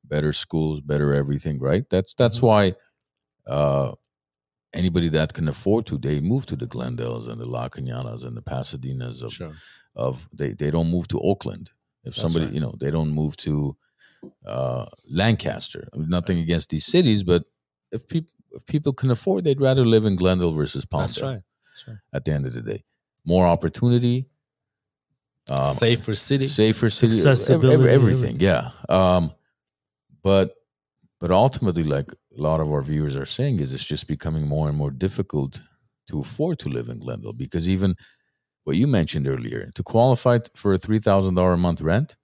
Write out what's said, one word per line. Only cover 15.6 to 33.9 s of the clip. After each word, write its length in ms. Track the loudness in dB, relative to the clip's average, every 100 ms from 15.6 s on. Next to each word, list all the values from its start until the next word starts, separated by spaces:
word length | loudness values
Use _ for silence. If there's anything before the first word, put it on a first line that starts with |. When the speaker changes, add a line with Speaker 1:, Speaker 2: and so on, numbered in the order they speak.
| -12 -16 -14
Speaker 1:
I 60 | -10
mean, 120 | -2
nothing 280 | -2 0 -2
Speaker 2:
Right. 60 |
Speaker 1:
against 260 | 0 -2 -2
these 160 | -6 0
cities, 380 | 2 2 2
but 220 | 2 0 0 _ _ _ _
if 160 | -14 _
peop-, 220 | -8 -8 _ _
if 120 | -20 -6
people 260 | -2 -2
can 160 | -2 -2
afford, 340 | 0 0 0
they'd 160 | 0 2
rather 260 | 4 4 6
live 180 | 6 4
in 100 | 2
Glendale 360 | 2 4 2
versus 320 | 0 -2 -4 -6
Speaker 2:
That's 260 | -4 -4 -4
Speaker 1:
Palmdale 60 |
Speaker 2:
right. 180 | -6 -8 -14 _ _
That's 220 | -20 -20
right. 100 | -20 _
Speaker 1:
at 120 | -6 -2
the 60 |
end 140 | -2 -4
of 80 |
the 80 | -6
day. 220 | -8 -10 _ _ _ _ 2
More 220 | 4 6
opportunity. 800 | 4 0 0 2 4 2 -2 -4 _ _ _ _ _ _ _ _ _ _ _ -6
Um, 180 | -2 -2
Speaker 2:
Safer 400 | 2 2 2 0
city. 340 | -6 0 0 0
Speaker 1:
safer 420 | 2 2 4 0
city, 220 | 4 2 6
ev-, 60 | 4
ev-, 60 |
Speaker 3:
Accessibility, 580 | 4 4 6 6 8 8
Speaker 1:
everything, 460 | 6 6 4 0 2
Speaker 3:
everything. 20 |
Speaker 1:
yeah. 300 | 2 2 -2 -14 0
Um, 440 | 4 6 4 2 -4 _ _ _ _ _ _ _ _
but, 340 | 4 4 4 -4 _ _ _ _ _ _
but 120 | 2
ultimately, 520 | 4 4 2 -2 0
like 280 | 0 -2 -4 -14 _ -4
a 40 |
lot 180 | 0 0
of 100 | 0
our 120 | -2
viewers 320 | -2 -2 -2 -4
are 80 | -8
saying, 340 | -4 -2 -2
is 140 | -2
it's 100 | -6
just 240 | -6